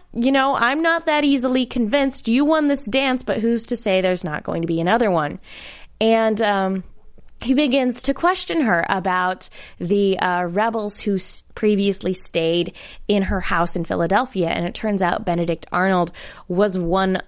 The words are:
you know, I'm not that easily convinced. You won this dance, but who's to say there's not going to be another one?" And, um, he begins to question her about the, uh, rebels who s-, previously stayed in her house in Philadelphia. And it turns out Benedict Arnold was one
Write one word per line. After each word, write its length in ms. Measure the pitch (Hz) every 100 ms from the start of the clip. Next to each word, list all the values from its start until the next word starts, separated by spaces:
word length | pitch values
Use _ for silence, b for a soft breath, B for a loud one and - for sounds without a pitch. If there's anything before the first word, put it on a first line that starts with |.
| -
you 180 | 226 240
know, 240 | 277 269 277
I'm 260 | 233 285
not 260 | 330 330 330
that 180 | 302 294
easily 400 | 277 247 254 254
convinced. 640 | - 220 277 277 254 -
You 160 | 240 294
won 240 | 311 294
this 160 | 285 -
dance, 360 | 262 269 254
but 180 | - -
who's 240 | 226 233 226
to 100 | 233
say 240 | - 185
there's 240 | 185 180
not 200 | 170 151
going 180 | - 165
to 60 | 165
be 120 | 165
another 320 | 170 226 226
one?" 280 | 170 147 185 B B B B B -
And, 420 | 220 226 220 214
um, 420 | 214 202 190 190 - - - - - -
he 120 | 233
begins 500 | 262 302 269 254 247
to 100 | -
question 480 | 277 349 370 - 339
her 240 | 247 175 -
about 640 | 190 185 180 180 185 - B B B
the, 400 | 175 202 196 190
uh, 280 | 185 180 180
rebels 520 | 175 226 226 208 -
who 140 | - 196
s-, 280 | - - - -
previously 580 | 214 202 196 190 196
stayed 580 | 185 - 170 165 170 170 - B B -
in 140 | 202
her 180 | 190 202
house 340 | - 185 175 185
in 80 |
Philadelphia. 640 | 165 185 170 196 254 190 165
And 180 | - 175
it 80 |
turns 280 | - 220 202
out 240 | 180 - 214
Benedict 400 | 170 170 165 -
Arnold 440 | 175 190 185 175 - B B B
was 320 | 175 208 185
one 380 | 170 185 190 190